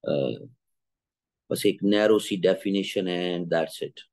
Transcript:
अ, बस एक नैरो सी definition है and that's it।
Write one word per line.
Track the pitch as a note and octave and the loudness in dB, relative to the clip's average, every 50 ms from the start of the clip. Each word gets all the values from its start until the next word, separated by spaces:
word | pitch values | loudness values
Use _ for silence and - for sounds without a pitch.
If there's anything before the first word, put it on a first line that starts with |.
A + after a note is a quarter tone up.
| - | -2
अ, | - D2+ C#2+ C2+ B1+ A1+ - - - _ _ _ _ _ _ _ _ _ _ _ _ _ _ _ _ _ _ _ _ | -2 -2 0 -2 -2 -4 -6 -10 -20 _ _ _ _ _ _ _ _ _ _ _ _ _ _ _ _ _ _ _ _
बस | - - - | -6 2 2
एक | G#2 G2 - F#2+ | 2 2 2 2
नैरो | G2+ G#2 G#2 G#2+ G#2+ A2 G#2 | 2 4 4 6 4 4 4
सी | - - G#2+ | 2 -2 -4
definition | F#2 E2+ F#2 F#2+ - - G2+ G2 G2+ F#2+ G2 - G#2+ F#2+ | 0 2 2 2 2 0 -2 -2 -2 -2 -2 -2 -4 -2
है | F2+ F2+ F2 F2+ F2+ F2 F2 | -2 -2 -2 -2 -2 -4 -4
and | F2+ E2+ | -4 -2
that's | E2+ E2 D#2+ - - - D#2 | 0 0 -2 -2 -6 -10 -10
it। | D#2 - - - _ | -10 -12 -16 -20 _